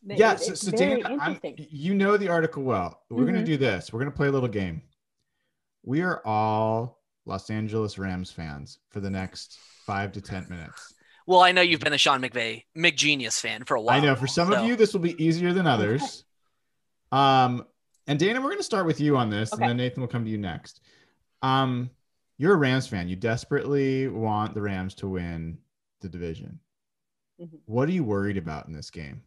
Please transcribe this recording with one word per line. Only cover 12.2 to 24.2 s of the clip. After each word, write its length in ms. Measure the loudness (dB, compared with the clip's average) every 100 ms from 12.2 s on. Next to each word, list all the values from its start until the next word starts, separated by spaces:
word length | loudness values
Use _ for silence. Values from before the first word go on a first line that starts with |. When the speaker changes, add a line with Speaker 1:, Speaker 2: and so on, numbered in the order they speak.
Speaker 3:
McVay, 420 | 0 -4 -4 -6 -12 0
McGenius 640 | 0 2 0 2 -2 -4
fan 260 | -4 -8 -2
for 100 | -2
a 60 |
while 160 | 2 4
Speaker 2:
I 60 |
know. 120 | 4 2
For 120 | 0
some 200 | 0 2
Speaker 3:
so. 60 | 2
Speaker 2:
of 40 | 2
you, 120 | 4
this 160 | 2
will 80 | 4
be 200 | -2 0
easier 280 | 2 2 2
than 140 | 2 2
others. 340 | 2 2 0 -2 -8 _ _ _ _ _ _ _ _ _
Speaker 1:
Okay. 80 | 2
Speaker 2:
Um, 440 | 4 6 4 2 -8 _ _ _ -4
and 100 | 0
Dana, 240 | 2 0
we're 80 | -2
gonna 120 | -4
start 220 | -2 0 0
with 160 | 2
you 160 | 2 2
on 120 | 2
this, 220 | 0 -2
Speaker 1:
Okay. 80 | 0
Speaker 2:
and 80 | 0
then 80 | 0
Nathan 220 | -2 -4
will 60 | -6
come 160 | -4
to 80 | -4
you 60 | -4
next. 420 | -4 -6 -12 -20 _ _ _ _ _ _
Um, 480 | 0 2 2 -2 -6 _ _ _ _ _
you're 160 | 2
a 40 | 4
Rams 300 | 4 2 0
fan. 220 | -4 -4
You 60 | -2
desperately 920 | -2 -2 -2 -4 0 0 0 0 -2
want 460 | -2